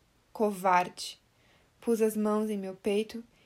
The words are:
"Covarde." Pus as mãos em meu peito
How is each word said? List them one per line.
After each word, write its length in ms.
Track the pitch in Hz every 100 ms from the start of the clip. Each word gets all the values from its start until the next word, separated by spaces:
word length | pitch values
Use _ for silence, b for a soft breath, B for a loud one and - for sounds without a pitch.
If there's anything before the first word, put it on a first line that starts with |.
| _ _ _
"Covarde." 880 | - 208 185 190 180 180 - - - _ b b b b _
Pus 240 | - 220
as 120 | 220 214
mãos 360 | 214 214 214
em 60 | 202
meu 180 | 190 190
peito 480 | 214 202 220 233 - b